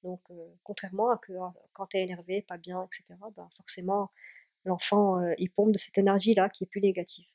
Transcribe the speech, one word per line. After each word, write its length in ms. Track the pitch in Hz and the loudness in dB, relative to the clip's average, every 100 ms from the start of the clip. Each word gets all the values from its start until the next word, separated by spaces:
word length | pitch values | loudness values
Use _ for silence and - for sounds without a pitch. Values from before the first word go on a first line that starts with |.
Donc, 160 | 180 180 _ | -12 -12 _
euh, 40 | 175 165 170 | -20 -20 _
contrairement 480 | - 202 190 190 226 | -16 -12 -10 -2 0
à 60 | 233 | 0
que, 160 | - | -4
euh, 160 | 185 180 180 _ | -10 -10 -12 _
quand 140 | - 196 | -16 -6
t'es 160 | 196 | -4
énervé, 400 | 185 180 175 196 | -4 -6 -6 -6
pas 160 | 202 175 | -6 -14
bien, 240 | 170 180 | -10 -10
et 40 | 185 | -10
cetera, 400 | - _ 175 208 202 | -14 _ -20 -20 -18
ben, 120 | 175 _ | -20 _
forcément, 520 | - - 180 202 196 _ - - _ _ | -14 -8 -2 -2 -2 _ -20 -20 _ _
l'enfant, 540 | - 180 - 202 202 185 | -4 -2 2 4 4 4
euh, 120 | 175 165 | 0 -2
il 120 | 180 | -2
pompe 220 | - 208 | 2 4
de 60 | 202 | 4
cette 200 | - - | 2 2
énergie-là 500 | 196 196 196 214 190 | 4 4 4 4 4
qui 160 | - | 0
est 20 | 190 | -8
plus 140 | - | 0
négative. 440 | 196 185 175 - 175 | 0 0 -6 -10 _